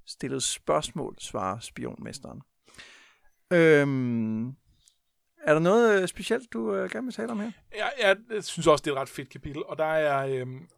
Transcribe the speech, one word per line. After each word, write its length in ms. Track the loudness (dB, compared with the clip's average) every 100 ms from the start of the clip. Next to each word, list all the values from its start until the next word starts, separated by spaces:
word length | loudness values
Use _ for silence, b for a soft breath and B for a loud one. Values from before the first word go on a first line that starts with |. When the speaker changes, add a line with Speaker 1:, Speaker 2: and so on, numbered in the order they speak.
| -20
Speaker 1:
"Stillet 380 | -10 -6 -4
spørgsmål," 720 | -4 -4 0 0 -2 -8 -8 -10
svarer 400 | -10 -6 -4 -6
spionmesteren. 840 | -10 -10 -10 -10 -12 -14 -16 -18 -20 _ _ B B B B B B _ 0
Øhm, 920 | 6 8 8 6 2 0 0 0 -2 -6 -10 _ _ _ _ _ _ _ _
er 100 | 2
der 60 | 4
noget, 420 | 6 6 6 4
øh, 60 | 2
specielt, 460 | -4 -4 -4 -4
du, 220 | -6 -4 -2
øh, 140 | -4
gerne 140 | -6 -8
vil 80 |
tale 160 | -6 -6
om 80 | -6
her? 120 | -8 -10 -12 -6
Speaker 2:
Ja, 120 | -4 0 2
jeg, 100 | 2 -2
jeg 140 | -8
synes 240 | -6 0 4
også, 140 | 4
det 100 | 2
er 40 | -4
et 40 |
ret 80 | -6
fedt 200 | -10 -14
kapitel, 340 | -14 -12 -10 -8
og 120 | -4
der 80 | 0
er, 420 | 2 2 2 0
øhm, 400 | -4 -6 -12 -18